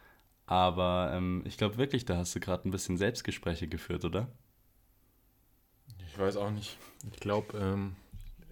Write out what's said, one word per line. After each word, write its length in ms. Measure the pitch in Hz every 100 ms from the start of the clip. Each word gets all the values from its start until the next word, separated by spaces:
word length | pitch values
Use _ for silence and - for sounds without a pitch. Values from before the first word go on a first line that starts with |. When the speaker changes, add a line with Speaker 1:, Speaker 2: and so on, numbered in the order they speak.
| - - _ _ -
Speaker 1:
Aber, 640 | 92 92 87 90 90 90
ähm, 300 | 90 92 90
ich 140 | - -
glaub 180 | 107 107
wirklich, 280 | 139 127
da 120 | - 87
hast 180 | 90 87
du 40 |
grad 240 | - 90
ein 60 | 95
bisschen 260 | 92 - 90
Selbstgespräche 680 | 101 117 - - 87 82 82
geführt, 380 | 80 - 87
oder? 240 | 85 90 123 - _ _ _ _ _ _ _ _ _ _ _ _ _ _ - 92 87
Speaker 2:
Ich 80 | 98
weiß 200 | 95 98
auch 160 | 101
nicht. 260 | 104 104 - - - 107
Ich 60 | -
glaub, 340 | 104 104 104
ähm, 420 | 107 95 98 98 92 - - - - -